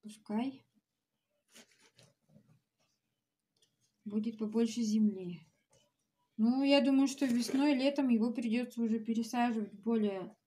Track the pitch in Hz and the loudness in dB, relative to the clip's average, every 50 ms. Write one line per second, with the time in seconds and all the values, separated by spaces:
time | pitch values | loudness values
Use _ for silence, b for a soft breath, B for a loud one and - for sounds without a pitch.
0 | _ 208 214 - _ - 208 214 247 269 269 - _ _ _ _ _ _ _ _ | _ -18 -20 -20 _ -8 -6 -4 -4 -6 -8 -12 _ _ _ _ _ _ _ _
1 | _ _ _ _ _ _ _ _ _ _ _ - - _ _ _ _ _ _ _ | _ _ _ _ _ _ _ _ _ _ _ -20 -20 _ _ _ _ _ _ _
2 | - _ _ _ _ _ _ - _ _ _ _ _ _ _ _ _ _ _ _ | -20 _ _ _ _ _ _ -20 _ _ _ _ _ _ _ _ _ _ _ _
3 | _ _ _ _ _ _ _ _ _ _ _ _ _ _ _ _ _ _ _ _ | _ _ _ _ _ _ _ _ _ _ _ _ _ _ _ _ _ _ _ _
4 | _ 208 202 220 214 233 220 - 220 208 214 226 233 226 226 240 233 214 208 220 | _ -6 -4 -4 -4 -4 -6 -6 -8 -4 0 0 0 0 0 -2 -2 0 2 2
5 | 214 208 190 190 185 175 175 160 - _ _ _ _ _ _ _ _ _ _ _ | 2 2 0 -2 -8 -10 -10 -12 -14 _ _ _ _ _ _ _ _ _ _ _
6 | _ _ _ _ _ _ _ - 214 233 247 269 277 277 277 277 233 277 277 269 | _ _ _ _ _ _ _ 0 0 2 2 2 4 4 4 4 4 4 4 4
7 | 269 269 262 - 285 262 233 240 233 - - 269 277 302 285 254 262 277 277 294 | 4 2 0 -2 -2 0 0 0 0 0 0 2 2 2 2 2 2 0 0 0
8 | 277 254 240 220 214 240 233 - 233 233 214 240 247 240 - 233 233 220 220 226 | 2 2 2 2 2 0 -2 -2 -2 -2 0 -2 -2 -4 -4 -4 -2 0 0 -2
9 | 220 - 226 220 226 226 - 247 240 247 226 220 208 190 - 202 - 220 233 226 | -2 -2 -2 -2 -2 -4 -2 -2 0 0 0 -2 -4 -6 -10 -8 -4 -2 0 2
10 | 214 208 196 190 185 180 - _ _ | 0 0 -2 -4 -8 -10 -14 _ _